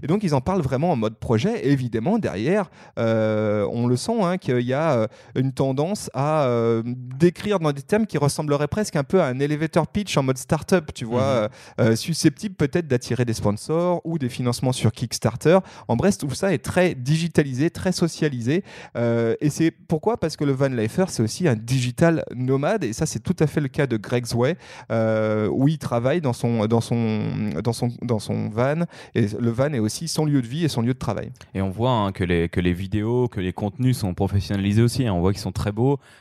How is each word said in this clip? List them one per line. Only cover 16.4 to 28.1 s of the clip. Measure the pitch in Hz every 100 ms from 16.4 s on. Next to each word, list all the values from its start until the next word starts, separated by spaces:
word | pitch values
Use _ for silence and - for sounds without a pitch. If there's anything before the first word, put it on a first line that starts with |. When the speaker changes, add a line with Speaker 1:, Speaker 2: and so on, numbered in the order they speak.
| 196
Speaker 1:
est | 165
très | - 180 180
digitalisé, | 135 123 160 170 - 147 123 165
très | - 190
socialisé. | 180 170 - 156 127 113 165 - - - 117
Euh, | 117 117 117 113
et | 151
c'est | - 165
pourquoi ? | - - 160 214 233
Parce | 165 -
que |
le | 143
van | 131 139
lifer, | 123 110 - 185
c'est | -
aussi | 113 - 180
un | 110
digital | 117 135 123 117 165 165 - 123
nomade, | 127 135 147 220
et | 131
ça, | 113 160
c'est | 113
tout | - 180
à | 151
fait | -
le | 139
cas | - 139
de | 110
Greg | 95 123 120
Zway, | 117 127 185 - - -
euh, | 113 113 110 110 107 107
où | 73 139
il | 160
travaille | - 120 123 170
dans | 143
son, | 117 120 117 107
dans | 117
son, | - 117 113 107 107 101 104 76
dans | 117
son, | 113 120 117
dans | 123